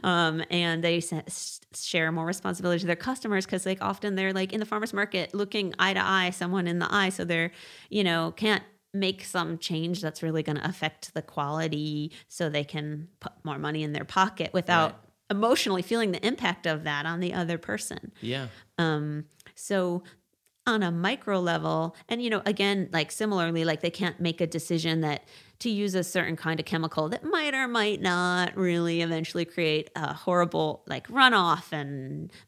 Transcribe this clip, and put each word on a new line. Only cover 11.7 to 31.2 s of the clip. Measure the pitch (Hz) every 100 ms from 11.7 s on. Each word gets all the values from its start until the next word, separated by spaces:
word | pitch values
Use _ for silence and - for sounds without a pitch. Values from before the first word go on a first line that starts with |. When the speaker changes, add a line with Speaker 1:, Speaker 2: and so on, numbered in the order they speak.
| 151 151 151 151 - -
Speaker 1:
so | - 165
they | 147
can | 147 156 151 151 165 _
put | - -
more | 156 139
money | 147 156
in | 151
their | 147
pocket | 147 - 196 - 165
without | 185 170 175 156
Speaker 2:
Right. | - - _ -
Speaker 1:
emotionally | 202 226 269 226 190
feeling | - 233 214
the | 175
impact | 220 320 202 185
of | 170 151
that | 156 143
on | 156 170
the | 180
other | 185 170 165
person. | - 214 - - - -
Speaker 2:
Yeah. | 110 135 127 - - -
Speaker 1:
Um, | 165 151 151 151 151 - - -
so | - 196 180 175 - - _ _ _ _
on | - 220
a | 180
micro | 170 190 277 - 190
level, | 175 165 160 160 165 - -
and, | 233
you | 240
know, | 208 202
again, | 196 202 196 180
like, | 165 151
similarly, | - 214 196 165 165
like, | 165 156
they | 175
can't | - 175 -
make | 170 165
a | 165
decision | 165 - 170 160 160
that | 156 143 - - - -
to | 240
use | 202 202 185
a |
certain | 180 190 165 160
kind | 160 160
of | -
chemical | 165 160 - 156
that | 240
might | 311 349 302
or | 269 254
might | 240 208 202
not | 185 180 180 180 180 -
really | 185 170 170 170
eventually | 165 165 160 175
create | 165 - 160 156 156 -
a | 143
horrible, | 151 - 175 170 160 156 - -
like, | 131 -
runoff | 240